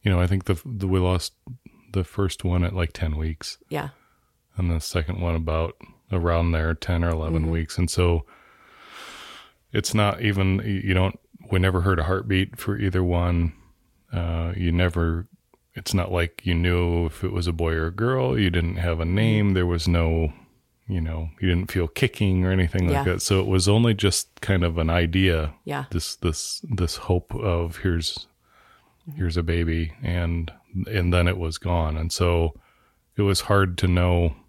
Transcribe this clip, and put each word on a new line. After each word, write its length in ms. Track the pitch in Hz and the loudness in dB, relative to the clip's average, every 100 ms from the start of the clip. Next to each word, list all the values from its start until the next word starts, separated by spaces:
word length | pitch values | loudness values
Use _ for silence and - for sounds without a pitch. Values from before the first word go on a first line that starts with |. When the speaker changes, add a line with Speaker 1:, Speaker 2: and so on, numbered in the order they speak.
Speaker 1:
you 80 | 107 | 2
know, 100 | 90 | 2
I 60 | 90 | 2
think 180 | 98 | 0
the, 160 | - 90 147 | 0 -4 -4
the, 200 | 110 95 | -6 0
we 100 | 92 | 2
lost 340 | 92 90 - _ - 123 - _ _ | 2 0 -2 _ -20 -18 -20 _ _
the 120 | 98 | -4
first 400 | 90 - 98 - | -4 -2 -4 -2
one 200 | 90 87 | -2 0
at, 100 | 87 | 0
like, 180 | 92 85 | 0 -4
ten 240 | - 82 76 | -2 -4 -2
weeks. 420 | 80 80 - - _ | -4 -6 -10 -16 _
Speaker 2:
Yeah. 220 | 147 139 - _ _ _ _ _ - | -8 -8 -12 _ _ _ _ _ -4
Speaker 1:
And 140 | 90 | -2
the 100 | 82 | -2
second 400 | - 90 78 87 | -2 -4 -4 -4
one 140 | 87 82 | -2 -2
about 400 | 80 80 82 - - - _ | -2 -2 -2 -6 -20 -20 _
around 380 | 92 85 85 85 | -2 2 2 2
there, 240 | 82 80 | 2 0
ten 300 | 80 - 85 | -2 -2 0
or 60 | 85 | 0
eleven 320 | 80 80 82 | -2 -2 0
Speaker 2:
Mm-hmm. 100 | 80 | 0
Speaker 1:
weeks. 260 | 82 82 - | -2 -4 -2
And 100 | 87 | -2
so 360 | - 87 85 - - - _ - - - - - - - - - _ _ | 2 2 2 -2 -18 -20 _ -20 -20 -20 -20 -18 -18 -18 -20 -20 _ _
it's 220 | - - | -4 -2
not 260 | 110 104 98 | 2 2 2
even, 360 | 107 98 95 95 | 0 2 2 2
y-, 220 | 104 98 | 0 -4
you 100 | 101 | 2
don't, 240 | 90 92 - _ - - | 2 2 -2 _ -20 -2
we 80 | 95 | 2
never 240 | 92 92 | 4 2
heard 160 | 90 90 | 2 2
a 60 | |
heartbeat 520 | 80 95 107 95 98 - | 2 -2 0 0 0 -4
for 180 | - 104 | -6 -2
either 240 | 101 92 | 0 2
one. 500 | 90 87 87 87 85 - - _ _ _ _ | 2 2 2 2 0 -2 -20 _ _ _ _
Uh, 400 | 90 85 82 82 87 | -6 -2 -2 -4 -2
you 160 | 87 | 0
never, 540 | 85 90 85 82 82 92 _ _ _ _ | 2 2 2 0 0 -6 _ _ _ _
it's 200 | - - | -14 -4
not 160 | 98 90 | -2 0
like 320 | 90 85 - | 0 -2 -4
you 100 | - | -2
knew 520 | 85 87 87 87 85 85 | 2 2 2 2 0 -2
if 160 | - | -4
it 100 | 92 | -4
was 140 | 98 87 | -2 -2
a 60 | |
boy 220 | 82 82 | -2 -2
or 120 | 82 80 | 0 -2
a 60 | |
girl. 460 | 92 117 131 127 127 | -2 -2 0 0 2
You 120 | 95 | 2
didn't 260 | 87 82 90 | 2 -2 -2
have 240 | 85 82 | -2 -2
a 40 | |
name. 480 | 82 95 113 107 101 | 0 2 2 2 2
There 120 | 92 87 | 2 2
was 200 | 85 82 | 0 2
no, 460 | 85 82 82 80 - - _ _ _ - | 2 4 2 0 -4 -20 _ _ _ -6
you 120 | 95 | -4
know, 300 | 80 80 80 - | -4 -6 -8 -4
you 80 | 95 | 0
didn't 220 | 87 92 | 0 0
feel 160 | 95 82 | -2 -2
kicking 560 | - 127 - 101 92 | 0 -2 0 0 2
or 60 | 92 | 2
anything 360 | 92 87 98 87 | 2 2 2 0
like 180 | - 90 | 2 0
Speaker 2:
Yeah. 60 | |
Speaker 1:
that. 80 | 90 | -2
So 180 | - 98 | 0 0
it 60 | 98 | 2
was 220 | 95 90 | 2 4
only 260 | 107 117 | 4 4
just 460 | 104 101 - - - | 2 2 0 -4 -12
kind 240 | - 95 | 0 2
of 140 | 85 85 | 2 0
an 120 | 80 | 2
idea. 640 | 85 85 90 95 82 76 - | 2 2 2 2 2 -2 -8
Speaker 2:
Yeah. 200 | - 143 135 | -8 -8 -6
Speaker 1:
This, 260 | 85 - - | -6 -6 -4
this, 440 | 87 78 - - 165 | -4 -4 -8 -10 -6
this 280 | 104 87 - | -2 -2 -4
hope 380 | - 90 - | -2 -2 -2
of 440 | - 107 85 85 82 | -6 -2 -2 -2 -4
here's, 480 | 95 85 82 - - _ _ _ _ _ _ _ - | -2 0 -2 -8 -16 _ _ _ _ _ _ _ -18
Speaker 2:
Mm-hmm. 80 | 151 | -6
Speaker 1:
here's 200 | 87 82 | -2 -2
a 40 | |
baby, 500 | 82 85 82 82 82 - | 0 0 0 0 -4 -6
and, 500 | - 87 85 85 82 - _ 95 87 | -4 -2 -2 -2 -6 -12 _ -8 -4
and 240 | 104 87 | -2 2
then 160 | 90 87 | 2 2
it 120 | 92 | 0
was 180 | 85 80 | -4 -6
gone. 400 | 87 87 78 78 | -2 0 0 -2
And 160 | 82 | -4
so 400 | - 90 85 82 - _ _ _ _ _ - | 0 2 4 2 -2 _ _ _ _ _ -2
it 60 | |
was 180 | 101 98 | 0 0
hard 360 | - 101 98 87 | 2 4 4 2
to 100 | 92 | 2
know 460 | 90 90 87 85 71 | 4 4 4 2 -2